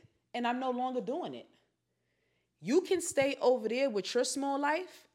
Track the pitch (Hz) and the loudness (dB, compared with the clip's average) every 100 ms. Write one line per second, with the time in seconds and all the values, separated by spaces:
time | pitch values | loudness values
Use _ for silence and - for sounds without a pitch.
0 | - _ _ - 240 247 262 240 254 247 | -20 _ _ -4 -2 0 -2 -2 -2 -4
1 | 196 302 247 120 - _ _ _ _ _ | -4 -4 -6 -10 -14 _ _ _ _ _
2 | _ _ _ _ _ _ 160 311 359 359 | _ _ _ _ _ _ 0 2 2 0
3 | 349 - 277 277 247 254 214 240 277 202 | 0 2 2 2 4 4 2 0 2 0
4 | 185 240 254 277 277 277 285 320 370 - | -2 0 0 -2 -2 0 0 0 -4 -14
5 | - | -20